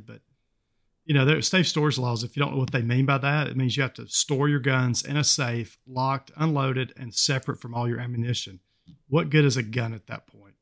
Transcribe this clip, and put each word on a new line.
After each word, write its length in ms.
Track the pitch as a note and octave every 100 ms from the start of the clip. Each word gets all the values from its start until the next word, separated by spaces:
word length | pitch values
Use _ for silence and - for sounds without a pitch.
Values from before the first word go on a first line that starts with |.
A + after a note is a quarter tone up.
but, 160 | G#2+ A2 _ _ _ _ _ _ _ _ -
you 80 |
know, 100 | C#3+
there 140 | C3 D#3
are 40 |
safe 260 | B2+ F#3 D#3+
storage 280 | - D3+ C3
laws. 280 | B2 A#2
If 120 | A#2+ -
you 60 |
don't 100 | C#3+
know 60 | C#3
what 140 | B2+
they 100 | C3
mean 240 | A#2 B2 C3+
by 120 | C#3
that, 280 | C3+ D3 C#3+
it 100 | B2+
means 200 | B2+ B2
you 60 |
have 100 | C3
to 140 | - G#2+
store 400 | - - C3+ C#3+
your 100 | C#3+
guns 440 | B2 C3 B2+ A#2+
in 120 | - C#3+
a 60 |
safe, 540 | C3+ - B2+ A#2 A2 - -
locked, 440 | B2+ C3+ C3+ - -
unloaded, 560 | D#3+ C#3+ C3+ C3 B2+ -
and 180 | B2+
separate 460 | G2+ - C3 - B2
from 120 | A#2+
all 160 | A#2 A#2+
your 120 | A#2
ammunition. 580 | A#2+ A#2+ A#2 A#2+ - F#2+ _ _ _ - -
What 220 | C#3+ E3
good 140 | D3+
is 120 | C#3+ B2+
a 60 |
gun 320 | A2+ A#2 A#2
at 140 | A2+ -
that 180 | A2+ -
point? 280 | G#2+ G2+ _